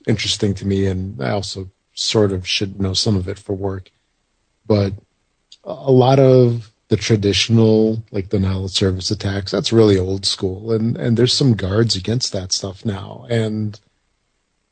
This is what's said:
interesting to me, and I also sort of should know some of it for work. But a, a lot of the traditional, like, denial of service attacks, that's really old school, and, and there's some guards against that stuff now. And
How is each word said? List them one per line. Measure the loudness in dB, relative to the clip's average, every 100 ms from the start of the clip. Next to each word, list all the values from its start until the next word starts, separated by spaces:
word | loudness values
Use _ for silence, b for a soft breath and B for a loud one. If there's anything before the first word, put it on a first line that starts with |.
| -4
interesting | -2 -2 -2 -2 -2
to | -2
me, | 0 0
and | -2 -6 -6
I | -4
also | -4 -6 -10 -14 -16 _
sort | -8 -2 2 2
of | 0 -4
should | -4 -4 -4
know | -4
some | -2 0 0
of | -2
it | -8
for | -8
work. | -6 -6 -8 -12 _ _ _ _ _ _ _ 0
But | 0 0 -4 _ _ _ _ _ -20
a, | -14
a | -6 2
lot | 6 6 6
of | 6 6 4 2 -6 _ -4
the | -2
traditional, | 0 0 2 0 2 4 4 4 2 0 -6
like, | -8 -4
denial | -2 0 -2 -4
of |
service | -2 -2 -2 -4
attacks, | -6 -4 -6 -4
that's | -4 2
really | 4 6 4
old | 0 -4 -4
school, | -4 -4 -6 -4
and, | -2 -2 -2
and | 0 2
there's | 2
some | 2 2
guards | 2 0 0 2 0
against | -2 -4 -4
that | -6 -6
stuff | -6 -6 -8
now. | -8 -8 -10 -14 -6
And | -2 -2 -4 -6 -8 _ _ _ _ _ _ _ _ _